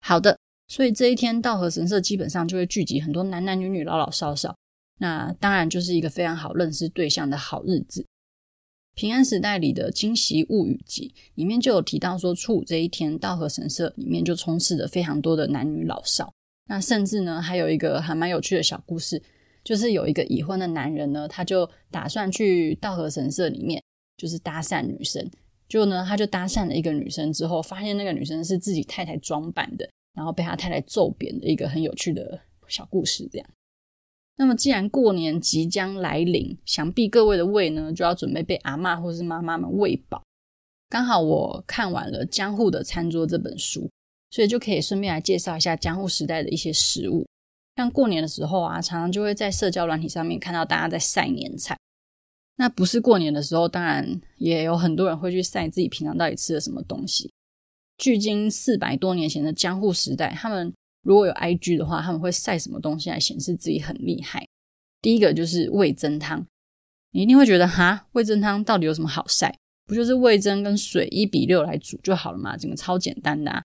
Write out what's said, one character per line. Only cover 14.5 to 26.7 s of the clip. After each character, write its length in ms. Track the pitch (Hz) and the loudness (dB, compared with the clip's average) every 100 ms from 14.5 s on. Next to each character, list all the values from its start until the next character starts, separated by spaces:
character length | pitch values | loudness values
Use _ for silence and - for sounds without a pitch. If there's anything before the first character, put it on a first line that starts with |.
| 165 | 0
斥 160 | - | 0
着 140 | 160 - | 0 -2
非 140 | 185 | -2
常 180 | 170 147 | -2 0
多 160 | 165 160 | 0 0
的 100 | 151 | 0
男 220 | 143 139 | -2 -2
女 140 | 156 | -2
老 180 | 160 - | -4 -4
少。 300 | - - - _ _ _ _ | -4 -4 -4 _ _ _ _
那 140 | 196 | -6
甚 240 | 190 220 | 0 0
至 160 | 196 208 | 2 0
呢， 200 | 185 165 | -2 -4
还 180 | 170 180 | -2 0
有 100 | 160 | 0
一 80 | 156 | 2
个 240 | 156 143 | 0 -2
还 140 | 151 | -2
蛮 160 | 160 175 | -2 -2
有 100 | 175 | -2
趣 160 | - 180 | 0 0
的 60 | |
小 200 | 160 - - | 0 -4 -8
故 120 | 165 | -6
事， 240 | - 156 _ _ _ _ | -4 -6 _ _ _ _
就 140 | - 220 | -4 0
是 160 | 233 | 2
有 160 | 196 - | 0 0
一 60 | |
个 100 | 147 | 0
已 180 | - - | 0 -2
婚 160 | 151 190 | -2 -4
的 80 | 180 | -2
男 220 | 160 139 | -2 -2
人 200 | 156 147 | -2 -2
呢， 160 | 147 151 | -4 -6
他 160 | - | -8
就 240 | 180 190 170 - _ | -2 0 0 -6 _
打 180 | 175 147 | -8 -6
算 240 | 220 190 | -4 -4
去 420 | 185 214 180 160 156 | 2 4 4 2 -2
稻 200 | - 180 | -4 -4
荷 140 | 156 | -4
神 200 | 151 135 | -4 -4
社 200 | 139 170 | -2 -2
里 120 | - | -2
面， 200 | 113 - _ _ _ _ | -4 -6 _ _ _ _
就 100 | 170 | -8
是 120 | 165 | -8
搭 240 | - 156 | -8 -6
讪 200 | 160 170 | -4 -4
女 220 | 135 - | -4 -6
生。 260 | - - - - _ _ _ | -6 -6 -10 -14 _ _ _
结 100 | 220 | 2
果 60 | |
呢， 180 | 208 185 185 | 2 0 -2
他 80 | 208 | -2
就 80 | |
搭 240 | 208 190 185 | -2 -2 -2
讪 180 | 220 | -2
了 80 | 180 | -2